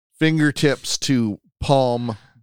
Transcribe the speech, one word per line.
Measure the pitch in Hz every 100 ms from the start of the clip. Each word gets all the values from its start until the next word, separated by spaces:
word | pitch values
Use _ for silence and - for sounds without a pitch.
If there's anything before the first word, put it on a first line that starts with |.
| _ -
fingertips | 160 160 147 - 151 131 - -
to | - 131 113 98 _ -
palm | - 139 127 120 120 101 _ _